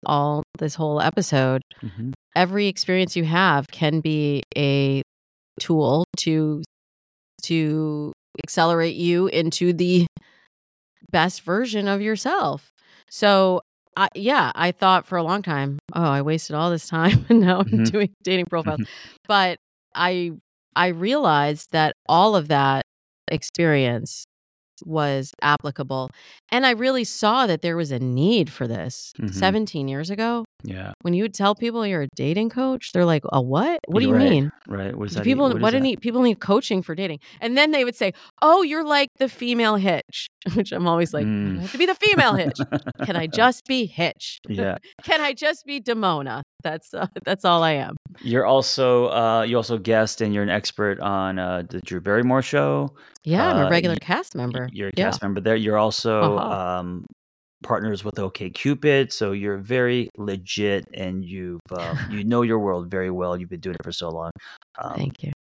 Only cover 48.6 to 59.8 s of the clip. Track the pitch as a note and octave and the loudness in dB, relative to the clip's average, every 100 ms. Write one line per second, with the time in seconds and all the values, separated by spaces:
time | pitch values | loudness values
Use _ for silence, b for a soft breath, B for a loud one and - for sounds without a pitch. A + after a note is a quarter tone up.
48.6 | B2+ - C3 B2 A#2+ G#2 A2+ A2+ A2+ A#2+ | 2 0 4 4 4 2 2 2 2 0
49.6 | A2 A2+ G2 A2+ A2 - A2 G#2 G2+ G2 | 0 -4 2 2 2 0 -2 0 0 0
50.6 | - - G#2 G2 G2+ G2 F#2+ F#2+ F2+ F2+ | -2 -2 -2 -2 -4 -2 -4 -4 -4 -4
51.6 | F2 F#2 - F#2 F2 G#2 B2 C3 B2+ C#3+ | -6 -10 -8 -8 0 2 4 2 0 0
52.6 | C#3+ C#3+ C#3+ - B B - F3 E4 - | 0 0 -4 -8 B B -2 0 2 2
53.6 | - E3+ E3+ E3 - G#3 F#4+ E3 B2 B2 | 2 2 2 -2 -2 -4 -4 -6 -6 -6
54.6 | B2 G#2 G2+ G2 F3 F#2+ G2+ G2+ G2 A2+ | -8 -8 -6 -2 -2 -2 -4 -2 0 0
55.6 | G#2+ G#2+ A2 A2 A#2 A2 G#2 G2+ - G2+ | 2 2 2 0 0 2 2 0 -2 -4
56.6 | F2+ F2+ F2+ F2+ - - _ _ _ _ | -2 -4 -6 -8 -12 -20 _ _ _ _
57.6 | - G#2+ G#2+ G2+ G#2 G2+ G2 - F#2+ - | -4 -2 -2 -4 -6 -6 -6 -6 -10 -4
58.6 | C#3 C#3+ D3+ C#3 B2+ - G#2 G2 G2+ G2+ | -2 0 2 4 2 -2 -4 -2 -4 -4
59.6 | G2+ B2+ | -2 0